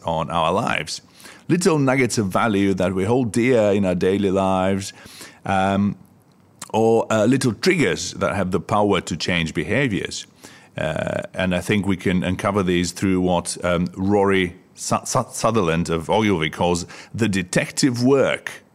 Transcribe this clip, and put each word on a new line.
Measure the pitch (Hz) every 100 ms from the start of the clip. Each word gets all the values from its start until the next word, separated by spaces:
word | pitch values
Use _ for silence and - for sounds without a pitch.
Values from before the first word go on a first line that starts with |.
on | 85 80 78
our | 85 80
lives. | 95 135 - 82 - - - - - -
Little | 202 190 156
nuggets | 135 135 - -
of | 98
value | 104 113 98 98
that | 95 95
we | 92
hold | 98 127 117
dear | 120 120 120 104
in | 101 95
our |
daily | 90 92 101 98
lives, | 95 95 95 92 98 98 - - - - - -
um, | 98 95 98 101 - - _ _ _ _ - -
or, | 107 113 113 -
uh, | 110
little | 107 135 127
triggers | 104 190 190 104 76 -
that | - 90
have | 92 92
the | 92
power | - 104 104 95
to | - 85
change | - 87 82
behaviors. | 85 78 113 139 90 - - - _ - - - -
Uh, | 78 - - - -
and | - 92
I | 90
think | - 104 92
we | 92
can | 101 90
uncover | 87 90 104 101
these | 90 87 87
through | - 98 92
what, | 90 87 - -
um, | 87 87 90 98
Rory | 95 101 98 98 90 85 _
Su-, | - - 113
Su-, | - 135 113
Sutherland | - 113 113 82 82 82
of | 82 76
Ogilvy | 98 107 87 80
calls | - 87 87 - - -
the | 101 110
detective | 95 90 - 156 - 143 120
work | 123 135 90 65 - - -